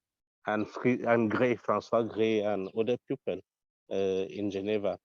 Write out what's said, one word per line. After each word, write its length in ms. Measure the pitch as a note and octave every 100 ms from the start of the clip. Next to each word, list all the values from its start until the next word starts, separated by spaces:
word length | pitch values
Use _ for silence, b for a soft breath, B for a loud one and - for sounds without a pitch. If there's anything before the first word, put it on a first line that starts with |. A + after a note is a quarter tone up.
| _ _ _ _ -
and 220 | G#2+ G#2
Fri-, 340 | - B2+ B2 A2+
and 260 | A#2 A2+
Gray, 240 | G2+ B2+ A2+
Francois 480 | - G#2 - A#2
Gray, 380 | A2+ G#2+ A2 A2
and 280 | G#2 G2+ F#2 A2
other 200 | A2 B2 -
people, 320 | C#3 - F#2 - _ _ _ _
uh, 40 | G2
in 560 | G2 F#2+ F#2+ - G2+
Geneva. 460 | G2 G2 G#2+ G2+ F#2